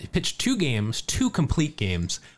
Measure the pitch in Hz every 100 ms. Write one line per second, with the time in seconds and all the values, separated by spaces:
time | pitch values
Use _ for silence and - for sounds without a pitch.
0 | - 185 - - 233 262 151 113 107 -
1 | - - 254 - 143 - 151 - 98 87
2 | 85 - -